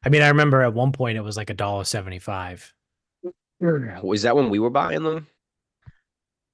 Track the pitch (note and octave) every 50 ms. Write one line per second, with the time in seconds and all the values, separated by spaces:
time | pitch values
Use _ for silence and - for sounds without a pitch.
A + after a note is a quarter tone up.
0 | - C3 D3 D3+ D3 D3 D3 D3 D3 D3 C3+ C3 C3 A#2+ G#2+ A2+ B2 C3+ C3+ -
1 | B2+ A#2 A2 A2 G#2 G#2+ G#2 G#2+ G#2 G2 G#2+ F#2+ G#2 G2+ G2+ G2+ F#2+ - - A2
2 | F#2+ F#2 F#2 F#2 - - G2+ F#2 F#2 F2+ F2+ F2+ - - _ _ _ _ _ _
3 | _ _ _ _ - F4+ - _ _ _ _ _ F3+ E3+ D#3+ D3 B2+ A2+ G2 F2
4 | G#2 F#2 G#2 G#2 G2+ A#2+ A#2+ C#3+ C3+ A#2 G2+ G#2 A2 A#2+ B2 C#3 - - D#3+ D#3
5 | D#3+ D#3+ D#3+ E3 D#3 _ _ _ _ _ _ _ _ _ _ _ _ - _ _
6 | _ _ _ _ _ _ _ _ _ _